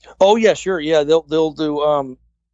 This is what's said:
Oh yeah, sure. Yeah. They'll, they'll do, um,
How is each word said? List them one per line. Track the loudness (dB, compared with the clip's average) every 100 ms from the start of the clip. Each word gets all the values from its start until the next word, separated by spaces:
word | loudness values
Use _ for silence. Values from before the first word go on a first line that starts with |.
| -10 0
Oh | 2 4
yeah, | 2
sure. | 0 -2 -4
Yeah. | 0 0
They'll, | 2 0
they'll | 0 -2 -2
do, | -2 -4 -2
um, | 0 -2 -4 -12 _ _ _